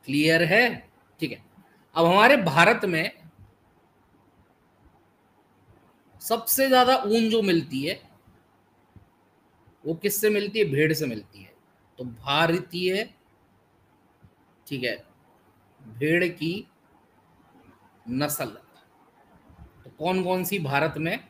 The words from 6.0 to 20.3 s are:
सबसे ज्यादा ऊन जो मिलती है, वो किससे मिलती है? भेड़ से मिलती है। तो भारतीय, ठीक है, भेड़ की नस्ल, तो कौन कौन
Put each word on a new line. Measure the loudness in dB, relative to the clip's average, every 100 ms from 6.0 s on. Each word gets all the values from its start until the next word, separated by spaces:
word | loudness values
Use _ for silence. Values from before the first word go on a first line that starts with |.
| _ -16
सबसे | -4 -4 -2 0 4
ज्यादा | 4 4 2
ऊन | 2 0 2
जो | 2
मिलती | 2 0 0 -6
है, | -6 -8 -14 _ _ _ _ _ _ _ _ -20 _ _ _ _ _ _ _ _ -8
वो |
किससे | -4 -4 0 0
मिलती | 0 -2 -2
है? |
भेड़ | 0 2 0
से | 0 -6
मिलती | -8 -14 -20
है। | -20 _ _ _ _ -16
तो |
भारतीय, | -16 -12 -2 0 2 0 -4 -6 -4 -4 -6 _ _ _ _ _ _ _ _ _ _ _ -20 _ _ _ -12
ठीक | -6
है, | -6 -8 -14 _ _ _ _ _ _ _
भेड़ | -20 -6 -2 0 -2
की | -4 -6 -6 -12 _ _ _ _ _ _ _ _ _ -20 _ _ _ -8
नस्ल, | -4 -4 -6 -10 -12 _ _ _ _ _ _ _ _ _ -20 -20 _
तो | -20 -8
कौन | -4 -2
कौन | -2